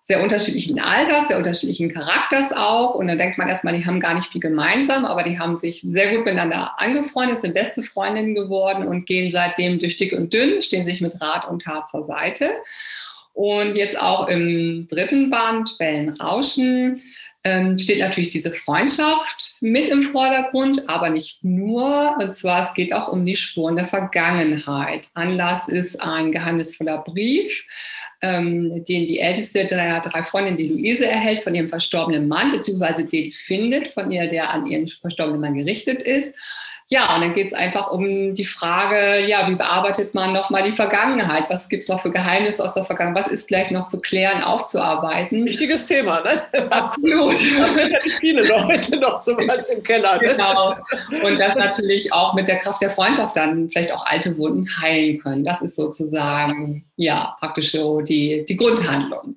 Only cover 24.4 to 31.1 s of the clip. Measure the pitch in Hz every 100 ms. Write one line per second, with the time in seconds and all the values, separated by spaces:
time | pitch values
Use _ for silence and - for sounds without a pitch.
24.4 | 156 151 147 139 151 156 - 170 175 180
25.4 | 175 180 - 180 180 - 165 160 160 160
26.4 | 170 165 165 - 160 156 165 175 226 302
27.4 | - - - - - - - - 190 180
28.4 | 170 170 170 170 170 175 165 165 170 180
29.4 | - 202 190 180 170 165 170 165 170 196
30.4 | 196 170 156 156 214 240 233